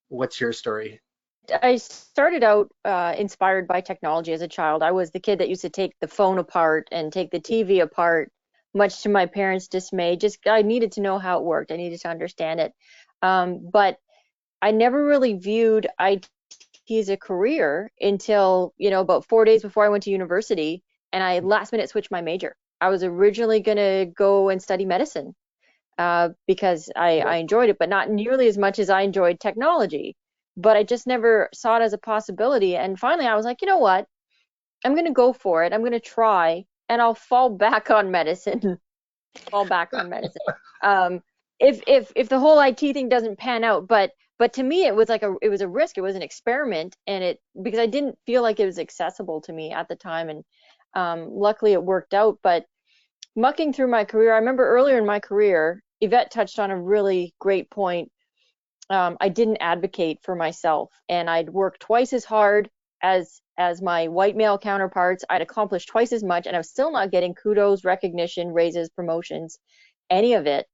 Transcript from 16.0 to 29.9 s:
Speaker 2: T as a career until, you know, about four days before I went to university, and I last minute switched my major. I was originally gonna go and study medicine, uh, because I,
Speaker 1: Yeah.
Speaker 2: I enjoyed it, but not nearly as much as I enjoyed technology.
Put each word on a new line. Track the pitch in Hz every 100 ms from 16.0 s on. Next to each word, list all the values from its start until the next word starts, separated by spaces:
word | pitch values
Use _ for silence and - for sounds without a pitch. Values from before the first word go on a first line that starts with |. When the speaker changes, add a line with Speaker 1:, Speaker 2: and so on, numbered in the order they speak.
| 190 196 - _ _ - _ _ -
Speaker 2:
T | 220
as | 196
a | 196
career | - 185 214 311 165 151 214 -
until, | 202 202 - 208 190 185 175 -
you | 202
know, | 190
about | 180 165
four | - 226 220
days | 220
before | 208 214 208
I |
went | 208
to | 202
university, | 190 180 175 220 190 156 175 _ _ -
and | 180
I | 185 180
last | 180 214 208
minute | 226 -
switched | 214 202
my | 185
major. | 165 180 170 - _ -
I | 180
was | 190
originally | 185 175 202 202 233 220
gonna | 202 208 202 190 185
go | 170 196 196 196
and | 190
study | - 185
medicine, | 190 185 302 160 139 185 _ _ _ _ _ -
uh, | 175 170 170 175 -
because | 185 196 170 - -
I, | 175 160
Speaker 1:
Yeah. | -
Speaker 2:
I | 170
enjoyed | 160 214 247
it, | 208
but | 165
not | 196 -
nearly | 208 220 262 240
as | 202
much | 196 196
as | 190
I | 190
enjoyed | 196 190 175 175
technology. | 214 208 285 339 196